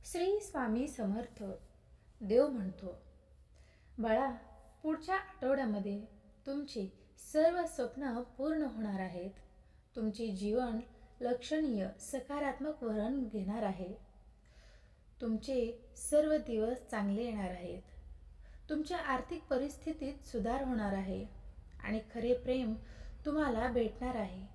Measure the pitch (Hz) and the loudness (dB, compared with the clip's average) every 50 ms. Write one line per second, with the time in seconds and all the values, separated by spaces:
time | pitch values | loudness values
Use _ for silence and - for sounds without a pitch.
0 | - - - 339 349 381 403 415 403 - - 294 254 226 214 240 269 302 - - | -12 -6 0 2 4 4 4 2 0 0 -2 0 2 2 2 2 2 0 -2 -2
1 | 220 196 202 220 202 - - - 214 190 190 - - - - - - - - - | 0 0 0 0 -2 -6 -8 -10 -8 -8 -8 -10 -12 -20 -20 -20 -20 -20 -20 -20
2 | - - - - 220 190 214 247 285 294 269 233 190 185 185 - 196 185 - - | -20 -20 -14 -8 -2 6 8 8 8 8 4 0 -2 -4 -4 -6 -10 -10 -10 -12
3 | - - - - - - - - - - - - - - - - - - - - | -16 -20 -20 -20 -20 -20 -20 -20 -20 -20 -20 -20 -20 -20 -20 -20 -20 -18 -6 -2
4 | 220 226 220 233 277 277 240 - - - - - - - - - - 311 311 311 | 2 4 4 4 4 2 0 -4 -10 -18 -20 -20 -20 -20 -20 -4 0 0 0 0
5 | - - 381 381 392 - - - - 254 277 269 262 220 208 202 196 202 202 202 | 0 0 0 0 0 -4 -10 -2 2 4 4 4 4 2 2 0 0 -2 -2 -4
6 | 214 - - - - - - - - 277 277 285 294 277 - 226 196 185 - - | -6 -10 -16 -20 -20 -20 -20 -12 -6 -4 -4 -4 -4 -4 -4 -4 -4 -4 -6 -14
7 | - - - - - - - 302 311 330 349 359 339 320 - - 175 - - 269 | -20 -20 -20 -16 -14 0 4 6 8 8 6 6 0 0 0 -2 -4 -4 -2 -4
8 | 285 262 226 240 247 - - - 269 311 311 311 302 262 220 220 220 208 196 190 | -2 -2 -2 -2 -4 -6 -6 -2 0 0 2 2 0 0 -2 -2 -2 -2 0 -2
9 | 190 185 170 180 175 196 196 - - - - - - - - - - - - 247 | -2 -2 -4 -6 -6 -6 -8 -12 -20 -20 -20 -20 -20 -20 -20 -20 -20 -12 -6 -2
10 | 220 214 208 - 226 220 196 185 202 208 214 247 254 240 220 226 240 - - - | -2 -2 0 -2 -2 -2 -2 0 0 2 2 2 2 2 -2 -4 -4 -8 -16 -20
11 | - - - - 247 240 247 247 - - 311 311 311 285 233 202 185 190 - - | -20 -20 -12 -4 0 0 0 0 0 0 2 2 2 2 2 2 0 -2 -4 -8
12 | - - - 262 247 - 285 294 294 277 262 - 262 302 302 - 254 226 214 214 | -10 -6 -6 -6 -4 -4 -2 0 0 0 -2 -2 -2 -4 -2 -2 -2 0 0 2
13 | 208 226 269 277 254 214 - 214 190 185 208 233 220 196 190 175 185 180 214 - | 2 2 2 0 0 0 -2 -2 0 0 0 0 0 0 0 -2 -4 -6 -8 -10
14 | - - - - - - - - - - - - - - - - - - - - | -14 -20 -20 -20 -20 -20 -20 -20 -20 -20 -20 -20 -20 -20 -20 -20 -20 -20 -20 -20
15 | - - - - 240 226 220 220 - - 269 254 233 226 233 - - - - - | -20 -20 -10 -4 0 0 0 0 0 0 2 2 2 0 -2 -8 -14 -20 -16 -10
16 | - - 294 302 302 311 311 302 - - 233 214 214 233 254 254 - - - 214 | -2 4 6 6 8 8 4 2 2 2 0 2 2 2 0 -2 -4 -4 -2 0
17 | 202 196 196 214 240 240 220 208 196 180 180 180 180 175 175 185 - - - - | 2 2 2 0 0 -2 -2 -2 -2 -4 -4 -6 -6 -8 -8 -10 -12 -14 -18 -18
18 | - - - - - - - - - - - - - - 302 302 302 - 349 349 | -16 -16 -18 -18 -18 -20 -20 -20 -20 -20 -20 -18 -4 -2 -2 -2 0 -2 -2 -2
19 | 320 285 262 - - - 349 320 - - 277 254 269 294 - - - 320 311 - | 0 2 0 0 0 -4 -8 -8 -2 0 2 2 2 0 -4 -6 -4 -4 -4 -2
20 | 277 269 285 - - - - 233 196 226 240 277 277 254 254 226 208 202 196 190 | -4 -6 -6 -6 -12 -6 -4 -2 0 0 0 0 0 0 0 2 2 2 0 0
21 | 190 190 185 190 202 214 - - - - - - - - - - - 202 208 220 | 0 -2 -2 -4 -4 -8 -12 -14 -16 -16 -16 -16 -18 -18 -16 -10 -4 -2 -2 -2
22 | 214 - - 240 220 240 247 247 - 262 254 262 254 220 220 220 - - - - | -2 -4 -6 -2 2 4 2 2 4 0 0 2 2 0 -2 -4 -6 -12 -14 -12
23 | - - - - - 302 285 311 302 277 233 220 233 247 233 240 226 208 - - | -12 -12 -12 -6 -4 0 2 2 4 4 2 2 2 4 4 4 2 2 0 -2
24 | 247 247 247 226 202 185 180 185 190 202 - | -4 -2 0 -2 -2 -4 -4 -8 -10 -12 -14